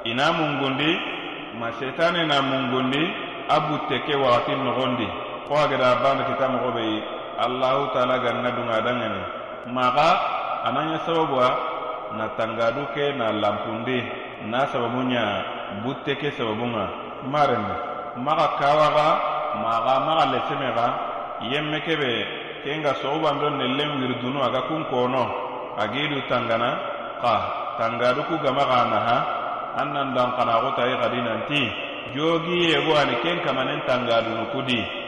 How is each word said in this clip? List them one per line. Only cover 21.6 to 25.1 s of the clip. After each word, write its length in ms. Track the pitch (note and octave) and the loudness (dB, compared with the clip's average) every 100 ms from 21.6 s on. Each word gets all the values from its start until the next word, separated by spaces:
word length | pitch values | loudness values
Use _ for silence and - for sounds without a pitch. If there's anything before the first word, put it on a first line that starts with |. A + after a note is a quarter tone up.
| D3+ D3+ | -2 -4
kebe, 320 | E3+ D#3 C3+ A2+ G2 - - - | -2 0 2 0 -2 -6 -10 -8
kenga 340 | C#3 D#3 D3 C3 | -6 -2 0 0
soban 400 | C#3 D3+ D#3 C#3 | -2 2 2 2
don 160 | D3 C#3 | 0 0
nellem 480 | B2+ C3+ D3+ C#3+ | 0 0 0 -2
wirdunu 400 | B2+ A#2+ B2 C#3+ | -2 -2 -2 0
aga 240 | B2 B2+ B2 | 0 0 -2
kun 160 | D#3 - | -4 -2
kono, 320 | B2 B2 | 0 2